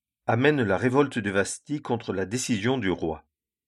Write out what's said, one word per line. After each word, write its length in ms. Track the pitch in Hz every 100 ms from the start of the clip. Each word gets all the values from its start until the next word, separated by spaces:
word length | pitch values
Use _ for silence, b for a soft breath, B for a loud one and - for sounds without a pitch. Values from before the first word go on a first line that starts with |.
| _ _ -
amène 340 | 117 143 147
la 160 | 104 92
révolte 400 | 123 135 139 120
de 140 | 101
Vasti 500 | 98 98 - - 147
contre 320 | - 117 -
la 120 | 95 92
décision 520 | 123 131 107 117 131
du 140 | 95
roi. 340 | 82 82 78 - _ _ _